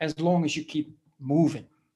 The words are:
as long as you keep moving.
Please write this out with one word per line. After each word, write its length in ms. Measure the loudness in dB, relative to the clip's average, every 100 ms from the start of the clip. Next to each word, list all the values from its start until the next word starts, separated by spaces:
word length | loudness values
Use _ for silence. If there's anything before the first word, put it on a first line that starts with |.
as 180 | -6 -2
long 240 | 2 2
as 120 | 0 -4
you 80 |
keep 320 | -6 -6 -6 -10 _ -10
moving. 460 | 0 2 2 0 -12 _ _